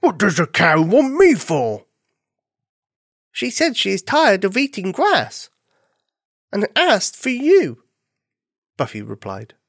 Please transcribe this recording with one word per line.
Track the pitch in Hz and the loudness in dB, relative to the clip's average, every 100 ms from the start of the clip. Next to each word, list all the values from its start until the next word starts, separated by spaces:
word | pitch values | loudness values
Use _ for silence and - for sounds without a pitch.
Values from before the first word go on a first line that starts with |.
What | 349 175 | 0 0
does | 202 170 | -2 0
the | 165 | -2
cow | - 170 156 | 0 2 2
want | 160 233 269 | 4 2 2
me | 285 381 | 4 4
for? | 233 - 151 120 104 _ _ _ _ _ _ _ _ _ _ _ _ _ _ _ | 4 0 -2 -2 -6 _ _ _ _ _ _ _ _ _ _ _ _ _ _ _
She | - 247 | -8 -8
said | - 320 240 | -2 -2 -2
she | 196 | -4
is | 196 | -4
tired | - 294 311 - | -2 2 4 2
of | 196 208 | 0 -2
eating | 277 - 190 | -2 -4 -8
grass | 185 392 349 110 - - _ _ _ _ _ _ _ _ _ _ | 0 2 2 -2 -12 -20 _ _ _ _ _ _ _ _ _ _
and | 202 202 - | -6 -4 0
asked | 359 302 - - | 2 2 -2 -8
for | 254 | -6
you, | 247 285 392 208 113 _ _ _ _ _ _ _ _ _ - | -4 4 4 4 -8 _ _ _ _ _ _ _ _ _ -8
Buffy | 127 107 | -8 -8
replied. | 107 107 - 98 113 _ | -14 -14 -12 -14 -16 _